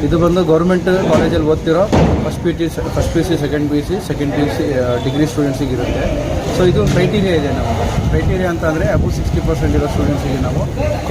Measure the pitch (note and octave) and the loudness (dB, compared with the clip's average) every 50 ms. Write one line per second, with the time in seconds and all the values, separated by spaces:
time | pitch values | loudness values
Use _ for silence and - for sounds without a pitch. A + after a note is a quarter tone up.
0 | D3 C#3+ D#3+ E3+ E3+ E3+ E3+ F#3 F3+ D3+ D#3+ D#3+ E3+ F3+ F#3 F3+ F3 F#3 F#3 F#3+ | 0 0 2 2 2 2 2 2 2 4 2 2 4 2 2 2 2 2 2 2
1 | F#3 F3 D#3+ D#3 E3 D#3+ E3+ E3+ D#3 D3+ D#3+ D#3 - E3 D#3+ E3+ G3 G#3+ - F#3+ | 2 2 2 2 2 2 0 0 2 2 0 0 0 0 2 2 2 2 4 4
2 | E3+ - - - - D#3 - - - E3+ E3 E3 E3 D#3+ - D#3+ D3 D3 C3+ D3 | 4 4 2 0 0 -4 -4 -2 -2 -2 -2 0 -2 -4 -4 -4 -6 -4 -2 -2
3 | C#3+ - - E3 D#3 D#3+ E3 C#3+ D3 C#3+ D3 D3+ D3 D3 C#3+ D3 C#3+ - F3 G#3 | -2 0 0 -2 0 0 0 -2 -2 -2 -2 -2 -2 0 0 -2 -2 -2 -4 -4
4 | G#3 - D3+ - D3 C#3+ C#3 D3 C#3+ - - - D3+ D3 C#3+ B2+ B2 B2 B2 A#2+ | -4 -4 -4 -4 -2 -2 0 0 0 0 0 -2 -2 -2 0 0 0 0 0 -2
5 | B2+ C3+ C3 C#3+ D#3 D3 - D3+ D3 C#3+ C3 - C#3+ C3 B2+ A#2+ B2 - - - | -2 -2 0 0 0 0 0 0 -2 0 0 -2 -2 -2 -2 -2 -2 -2 -2 -2
6 | D3 - - - - - - - - - - - F#3 F3+ - G#3 G#3 G3 G3 F3+ | -2 -2 -2 -2 -4 -2 -4 -4 -4 -4 0 2 2 4 4 4 2 2 2 2
7 | F3+ F3+ G3 G#3+ F#3+ F#3+ F3 D#3 C#3+ C#3+ B2+ B2+ - - - - - - - - | 2 2 2 2 2 2 2 0 0 0 -2 -2 -2 -2 -2 -2 -2 0 0 0
8 | - - D3+ D#3+ D#3+ - - F#3 F#3 F3+ E3+ E3+ E3+ D#3+ D#3 D#3+ F#3+ G#3 F3 D3+ | 0 2 0 2 2 0 0 0 0 -2 -2 0 0 -2 0 0 0 0 0 0
9 | - - - - - - - F3 D#3 D#3+ E3 - D#3 D3+ D3 D3+ D3 D3+ - - | 0 0 0 -2 -2 0 -2 0 0 0 0 0 0 0 0 0 0 0 0 0
10 | C#3+ C#3+ C#3+ C3+ - C#3 C3+ C3+ C3 B2+ - - - - - - - G3+ - - | 0 0 0 0 -2 -2 -2 -2 -2 -2 -2 -2 -2 -2 -2 -2 -2 -2 -2 -2
11 | - - | -2 0